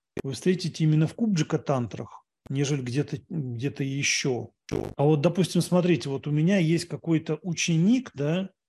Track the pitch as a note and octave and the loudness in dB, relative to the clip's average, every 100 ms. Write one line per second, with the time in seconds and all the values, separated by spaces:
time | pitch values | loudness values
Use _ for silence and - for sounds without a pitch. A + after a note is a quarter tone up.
0 | _ - C#3 B2 F#3 F#3 D#3+ - D#3 D#3 | _ -8 -6 -2 0 0 -4 0 2 4
1 | D#3 - A3+ E3+ - D#3 - C3 A2+ - | 2 0 0 0 0 -2 0 -2 -4 -8
2 | - - _ _ - C#3 C#3 C#3+ B2 C3+ | -14 -18 _ _ -6 -2 0 -2 -2 -4
3 | C#3+ D3+ - E3 B2+ A#2 C#3 C#3+ C3+ C#3 | -4 -8 -6 -6 -6 -4 -4 -4 -4 -2
4 | C3 - C#3 A#2 G#2+ _ - - - - | -2 0 -2 -2 -6 _ -6 -6 -4 2
5 | D3 D#3 E3+ F#3+ E3+ F3 - F3+ F3 D#3+ | 4 4 2 2 2 0 2 2 4 2
6 | C#3+ C#3 D3 D3 E3+ G3+ D#3+ E3 - D3 | 0 -6 -2 2 4 4 2 0 -2 -6
7 | E3 D#3 D#3+ D#3 F3+ D#3 - D#3+ F#3+ B3+ | 0 0 0 -6 -4 -2 0 4 4 4
8 | - - D3 F3+ F#3+ - | 0 -4 -2 -2 -4 -10